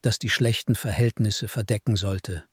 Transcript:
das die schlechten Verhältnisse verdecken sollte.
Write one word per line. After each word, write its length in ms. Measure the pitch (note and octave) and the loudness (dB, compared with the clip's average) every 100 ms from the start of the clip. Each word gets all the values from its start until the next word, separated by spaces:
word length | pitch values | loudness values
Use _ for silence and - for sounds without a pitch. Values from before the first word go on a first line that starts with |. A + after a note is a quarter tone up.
das 160 | A#2+ - | 0 0
die 120 | A2 | -2
schlechten 460 | - A#2 A2+ - A2+ | 2 2 2 0 0
Verhältnisse 720 | A2+ G2 A#2+ - G#2+ - G#2+ | 0 2 2 2 -2 0 -4
verdecken 480 | - G#2 G#2+ - G2+ | -6 -2 0 2 0
sollte. 480 | G2 F#2+ - E2+ - | 0 -2 -4 -10 -12